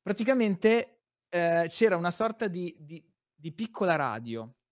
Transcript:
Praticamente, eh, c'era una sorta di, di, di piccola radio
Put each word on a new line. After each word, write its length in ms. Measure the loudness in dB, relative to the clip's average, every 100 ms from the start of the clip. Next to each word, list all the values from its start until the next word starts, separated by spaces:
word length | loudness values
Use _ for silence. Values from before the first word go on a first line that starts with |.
Praticamente, 1000 | -6 -2 2 2 2 2 4 4 0 _ _ _ -6
eh, 380 | 0 2 2 0
c'era 300 | 2 2 2
una 140 | 0
sorta 360 | -2 -2 -2 -6
di, 260 | -4 -8 -10
di, 260 | -18 -18 _ _ _ _
di 160 | -14
piccola 440 | -8 -10 -2 0 2
radio 580 | 0 -4 -8 -10 -10 -18 _